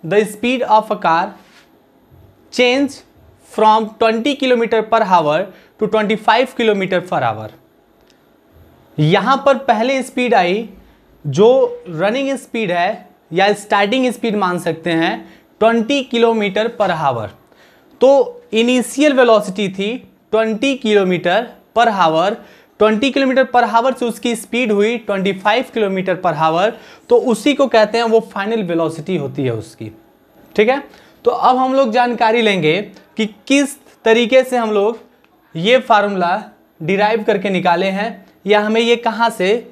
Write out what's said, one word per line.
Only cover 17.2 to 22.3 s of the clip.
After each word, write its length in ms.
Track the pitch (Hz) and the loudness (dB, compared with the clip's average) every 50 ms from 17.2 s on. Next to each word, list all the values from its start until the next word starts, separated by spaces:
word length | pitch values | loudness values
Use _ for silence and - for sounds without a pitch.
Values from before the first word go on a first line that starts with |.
| 107 98 - _ _ _ _ _ - _ _ _ _ _ _ _ | -8 -10 -14 _ _ _ _ _ -20 _ _ _ _ _ _ _
तो 100 | - 262 277 277 240 - - - - _ - | 4 4 6 4 2 0 -4 -18 -14 _ -2
इनिशियल 580 | 220 233 240 254 254 233 233 - 269 294 302 277 | 0 2 2 2 0 -2 -4 -2 0 2 2 4
वेलोसिटी 560 | 254 254 240 220 208 208 196 185 - 208 190 | 4 4 4 4 2 2 -2 -6 -6 -6 -6
थी 280 | 190 196 196 208 233 254 - - _ _ _ _ - | -4 -6 -6 -6 -6 -8 -12 -18 _ _ _ _ -2
ट्वेंटी 420 | 220 226 220 220 202 - 277 277 254 - | 0 0 0 -2 -2 -2 -2 -2 -2 -2
kilometer 560 | 220 214 202 196 185 180 170 - 180 175 214 240 226 - - _ _ _ 220 | 0 2 2 2 2 0 0 0 0 0 0 -2 -4 -12 -20 _ _ _ 2
per 80 | 240 233 208 | 2 2 2
hour, 380 | 196 175 160 156 160 175 196 | 2 2 2 2 2 0 0